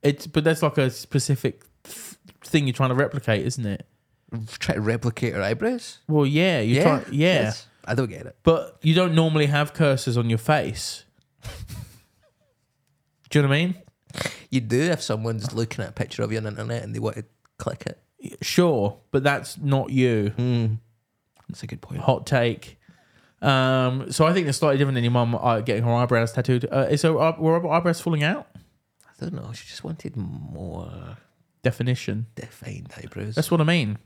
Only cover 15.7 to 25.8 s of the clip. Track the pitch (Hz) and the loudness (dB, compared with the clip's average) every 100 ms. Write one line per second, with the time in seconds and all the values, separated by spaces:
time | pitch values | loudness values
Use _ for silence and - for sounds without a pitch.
15.7 | - - - - - 107 110 107 104 110 | -4 -8 -6 -8 -4 -4 -4 -6 -8 -8
16.7 | 117 107 113 113 113 107 _ _ _ - | -8 -6 -6 -6 -6 -14 _ _ _ -8
17.7 | - - - _ _ - - - - 175 | -6 -10 -12 _ _ -16 -10 -2 2 4
18.7 | 135 101 - _ 139 139 139 - - 143 | 4 0 -4 _ 0 2 0 -4 -6 0
19.7 | 135 - 135 127 113 101 104 123 120 110 | 0 0 2 4 2 0 0 0 2 0
20.7 | 110 _ _ _ _ _ _ _ - - | -2 _ _ _ _ _ _ _ -14 -12
21.7 | - - - - 127 - 135 120 110 - | -14 -10 -4 0 0 0 0 0 -2 -12
22.7 | - _ _ _ _ _ _ - 135 131 | -20 _ _ _ _ _ _ 0 2 4
23.7 | 131 127 131 - - 160 185 156 135 156 | 2 2 -2 -6 2 4 4 0 0 2
24.7 | 139 139 131 120 123 117 117 120 113 117 | 4 2 2 2 2 2 2 2 2 0
25.7 | 107 | 0